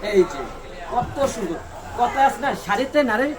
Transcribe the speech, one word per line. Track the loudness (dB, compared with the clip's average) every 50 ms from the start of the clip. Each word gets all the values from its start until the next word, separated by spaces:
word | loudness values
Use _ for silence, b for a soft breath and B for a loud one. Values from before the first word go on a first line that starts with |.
| -4 2 4
এই | 4 4 4 2
যে | -8 -8 -8 -10 -14 -14 -14 -14 -12 -10 -4 -2
কত | -2 -2 -2 -2 0 0 0 0
সুন্দর, | -2 -4 -4 -4 -6 -8 -12 -14 -14 -14 -10 -2 0
কথা | 0 2 4 4 4 4
আছে | 4 2 -2
না, | -2 -2 -4 -2
শাড়িতে | -2 0 0 0 2 2 2 4 4
নারীর | 4 2 2 0 0